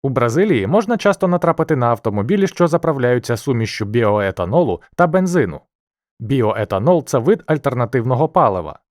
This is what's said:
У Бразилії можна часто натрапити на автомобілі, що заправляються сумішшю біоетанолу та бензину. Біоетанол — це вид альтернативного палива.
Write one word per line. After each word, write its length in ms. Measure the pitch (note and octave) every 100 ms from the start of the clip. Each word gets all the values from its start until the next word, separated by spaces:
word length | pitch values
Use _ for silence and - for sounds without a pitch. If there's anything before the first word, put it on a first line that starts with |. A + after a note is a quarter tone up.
У 60 | C#3
Бразилії 580 | C3 A#2+ B2 G#3 C#3 F#2+
можна 300 | F#3+ G#3 A#3
часто 300 | G3+ F#3+ F#3
натрапити 480 | F3 E3+ D#3+ D#3+ D3
на 120 | A#2+
автомобілі, 600 | A#2 A2+ G#2 G#2+ G3+ G3
що 200 | - E3+
заправляються 680 | E3 E3 C#3 B2 B2 - A#2
сумішшю 480 | - B2 A2 - G2+
біоетанолу 960 | A#2 A2 G#2 G2 - F2 C#3 D#3+ F2 _ -
та 120 | F3
бензину. 540 | F#3 F#3 F3 G#2 D2 _ _ _ _ _ _
Біоетанол — 840 | A2 C3+ A2 G2+ G#2+ G2 A#2+ F3 -
це 120 | C3+
вид 260 | B2 A3 -
альтернативного 840 | D#3 C#3+ B2 A#2 C3 A#2 B2+ D#3
палива. 500 | F#3 C3+ F#2 D#2 C#2 _